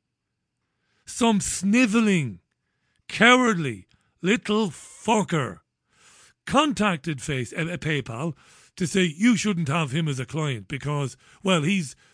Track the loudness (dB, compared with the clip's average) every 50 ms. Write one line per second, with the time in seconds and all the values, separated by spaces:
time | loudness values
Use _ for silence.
0 | _ _ _ _ _ _ _ _ _ _ _ _ _ _ _ _ _ _ _ _
1 | _ -12 -4 0 2 2 2 2 0 -2 -4 -2 0 2 4 4 4 4 4 2
2 | 2 2 2 2 0 -2 -6 -12 _ _ _ _ _ _ _ _ _ _ _ _
3 | _ -6 0 4 6 6 8 6 6 4 2 0 -2 -4 -6 -8 -12 _ _ _
4 | _ _ _ _ 0 0 0 0 0 0 0 2 0 0 -4 -8 -16 -20 -20 -6
5 | -2 0 2 2 2 0 0 -2 -2 -4 -6 -12 _ _ _ _ _ _ _ _
6 | _ -20 -20 _ _ _ _ _ -6 0 2 2 2 2 0 0 0 0 0 -2
7 | -4 -6 -6 -6 -6 -6 -4 -4 -6 -6 -6 -6 -6 -6 -6 -6 -4 -4 -2 -4
8 | -4 -6 -8 -6 -6 -6 -8 _ _ _ -20 -20 -20 _ _ -4 -4 -2 0 2
9 | 0 0 0 2 2 2 4 2 2 -2 -2 -2 -2 -2 0 -2 -2 -2 -2 -2
10 | -2 -2 -4 -6 -6 -8 -6 -4 -4 -4 -4 -6 -8 -10 -10 -8 -6 -4 -4 -4
11 | -4 -6 -8 -12 _ _ -16 _ 0 2 2 2 2 0 0 -2 -4 -6 -10 _
12 | _ _